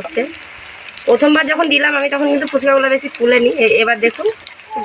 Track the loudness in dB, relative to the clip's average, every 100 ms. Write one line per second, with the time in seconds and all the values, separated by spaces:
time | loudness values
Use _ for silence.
0 | -2 -6 -8 -10 -20 -20 -20 -20 -20 -8
1 | 0 2 4 2 2 0 2 2 2 0
2 | -2 0 0 0 0 0 2 2 2 0
3 | -2 -2 2 4 2 2 2 2 0 0
4 | -2 -2 -4 -4 -10 -16 -12 -10